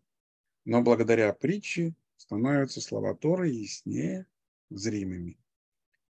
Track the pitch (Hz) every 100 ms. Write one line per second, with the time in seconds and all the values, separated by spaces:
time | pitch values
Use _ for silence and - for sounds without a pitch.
0 | _ _ _ _ _ _ - 120 120 117
1 | 110 113 104 - 135 208 - 175 170 160
2 | _ _ - 104 127 143 135 - - 110
3 | 104 - 151 185 175 117 101 - - -
4 | 165 190 190 _ _ _ _ 101 110 104
5 | 95 90 87 - _ _ _ _ _ _
6 | _